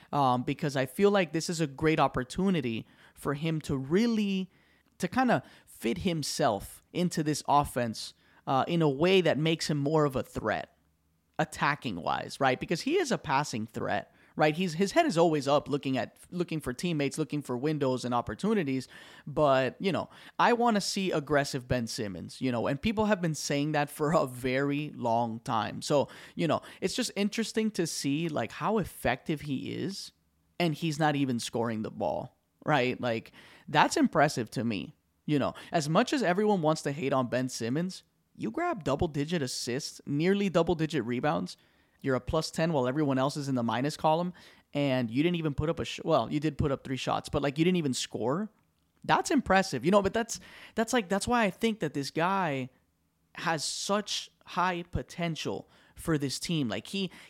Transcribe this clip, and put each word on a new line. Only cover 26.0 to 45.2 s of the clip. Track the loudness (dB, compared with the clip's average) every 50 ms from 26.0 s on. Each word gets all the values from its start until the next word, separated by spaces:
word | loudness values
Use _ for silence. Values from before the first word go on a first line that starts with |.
| 2 2 -4 -18 -20 -14 -4
you | -2 0
know, | 0 0 0 -2 -10 -10 -4
it's | -4 -4 -2
just | -2 -4 -4 -2
interesting | -2 -2 -2 0 -2 -4 -2 -2 -2 -2 -2
to | -2 -2 -4
see, | -4 -4 -2 -2 0 0 0 -2 -2
like, | -2 -4 -4 -4
how | -6 -4 -2 0 0 0
effective | -2 -4 -8 -4 -2 -2 -2 -2 -2 -6 -4 -4
he | -4 -6 -4 -4 -4 -6
is, | -6 -6 -6 -6 -6 -10 -14 -16 _ _ _ _ _ _ _ _ _ -2
and | 0 0 0
he's | 0 -2 -4 0 2
not | 2 2 4
even | 2 2 0 0 -2
scoring | -4 -4 -2 -2 -2 -2 -2 -4
the | -6 -6
ball, | -6 -4 -4 -2 -2 -4 -6 -10 _ _ _ _ _ _ -2
right? | 0 2 2 2 0 -2 -2
Like, | -2 -2 -2 -4 -6 -10 -20 -20 -20 -20 -20 -20 _ 2
that's | 4 4 4 6 4
impressive | 4 2 4 6 4 4 4 4 -2 -4 -4
to | -4 -4 -2
me, | -2 -2 -4 -6 -10 -14 _ _ _ _ _ _
you | 0 0 2
know. | 2 0 -2 -6 -12 -2
As | -2 -2 0 2
much | 2 2 2 2
as | 0 0
everyone | 2 2 2 2 2 2 2 2
wants | 2 2 2 2
to | -2 -4
hate | -4 -2 0 0
on | 2 2 2 2
Ben | 0 -2 -2 -2
Simmons, | -4 -4 -2 -2 0 -2 -2 -4 -6 -12 _ _ _ _ _ _ _
you | -8 -8 -6
grab | -4 -2 -2 -2 -2 -2 -2
double-digit | -2 0 0 0 -2 -2 -4 -2 -2 -2 -2
assists, | -2 -4 -4 -6 -4 -4 -4 -4 -4 -8 -12 -12 _
nearly | -4 -2 0 2 2 2 2 0 2
double-digit | 2 2 2 2 2 0 0 -2 0 -2 -2
rebounds, | 0 -2 0 0 0 0 0 -4 -6 -10 _ _ _ _ _ _ _ _ _
you're | -2 0 0
a | 0
plus | 0 0 -2 -2 -2 -2
ten | -2 -2 0 2
while | 2 2 2 2
everyone | 2 2 2 2 2 2
else | 2 0 0
is | -4 -4 -2
in | -2
the | 0
minus | 0 0 0 0 -2 -2 -2
column, | 0 2 2 2 2 0 -4 -8 -12 -20 -20 -20 -20 _ _
and | -2 0 2 2 2 0 0 0
you | 0 2